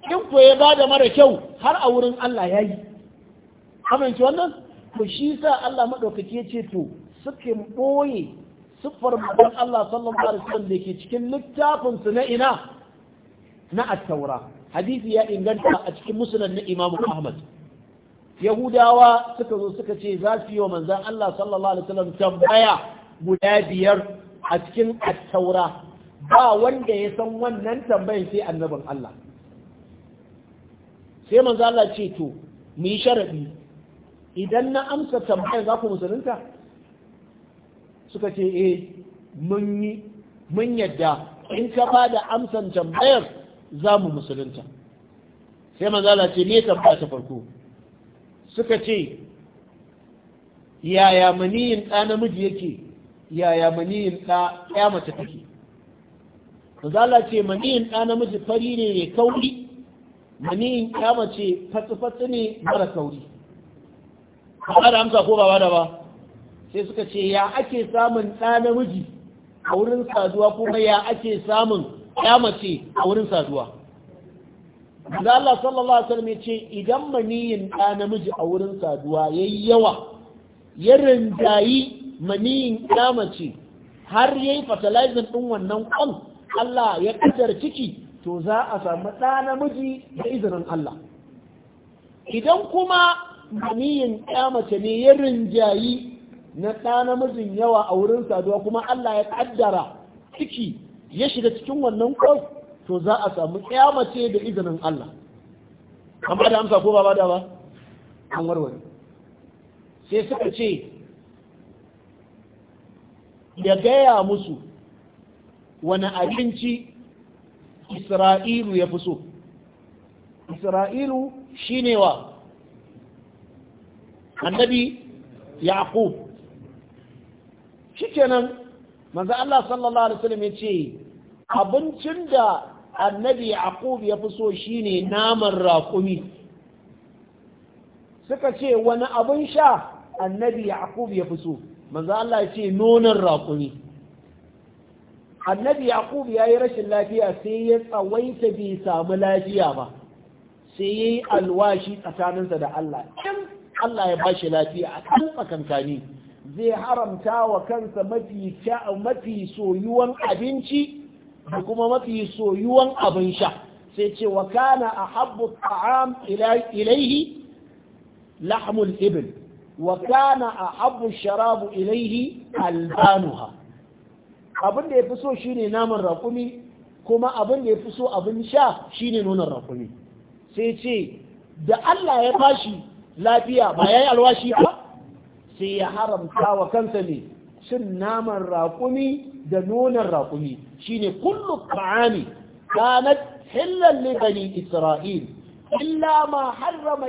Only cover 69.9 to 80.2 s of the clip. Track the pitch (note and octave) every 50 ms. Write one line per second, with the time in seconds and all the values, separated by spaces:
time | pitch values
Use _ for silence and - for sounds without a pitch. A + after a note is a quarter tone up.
69.9 | A#3+ B3 A#3+ A#3+ A3+ G#3+ F#3+ F#3 F#3 G#3 G#3 G#3+ G#3+ A3 A3+ G#3+ - A3 A3 G#3+
70.9 | G#3 G3+ G#3 A3+ A#3+ - - A3+ G#3+ G3 - G#3 G#3+ A3 A#3 A3 G#3+ F#3 C#3 -
71.9 | - - - - - - F4 E4 A#3 B3 A#3+ A3 - - G3 G3 E3 B2+ - -
72.9 | - - - F3+ G3+ A3 G#3+ - G3+ E3+ D3 C#3 C#3+ C3+ A#2+ G2+ - - - -
73.9 | - - - - - - - - - - - - - - - - _ - - _
74.9 | _ _ - - D3+ F#3+ F#3 A3+ B3 C4 C4+ C#4 B3 - A#3 C4 C4 C4 B3 B3
75.9 | B3+ A#3+ A#3 A#3 A#3+ A3+ A3+ A3+ A3 - - A#3 A3+ A3 A3 - - G3+ F#3+ G#3+
76.9 | A#3+ C4+ D4 D4 C#4 B3 A3+ G#3+ A#3 A#3 A#3 A#3 A3+ G3+ F#3+ F#3+ F#3+ - G3 G3+
77.9 | G3+ G3+ G3+ G3+ A3 G#3+ E3 F#3+ - - D#3+ E3+ F3+ F#3+ F#3+ G3 F#3+ - F3+ D#3+
78.9 | D3 C3+ C#3 D3 D#3 D#3 D#3 D#3 D#3 E3+ F#3+ G#3 G3+ G3+ G#3 A3+ A#3 A3+ A3 G3+
79.9 | - - - - - -